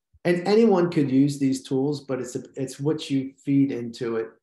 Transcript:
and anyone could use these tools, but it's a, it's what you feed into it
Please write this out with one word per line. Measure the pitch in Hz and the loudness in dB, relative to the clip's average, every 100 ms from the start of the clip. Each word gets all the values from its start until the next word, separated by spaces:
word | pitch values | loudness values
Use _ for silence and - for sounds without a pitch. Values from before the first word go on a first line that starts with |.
| _ _ 175 | _ _ -2
and | 175 175 | 0 2
anyone | 214 226 185 175 | 4 6 4 2
could | 160 131 | 2 2
use | 131 143 139 | 4 2 2
these | 135 131 | -2 -2
tools, | - 135 139 147 | -2 -2 -2 -4
but | - 127 | -6 -6
it's | 123 131 | -6 -10
a, | - - | -10 -10
it's | 131 - | -10 -4
what | 143 156 - | -4 -2 -2
you | 135 131 - - | -4 -4 -8 0
feed | 139 139 | 2 2
into | 120 120 - 117 113 | 0 -8 -8 -4 -4
it | 113 - | -6 -10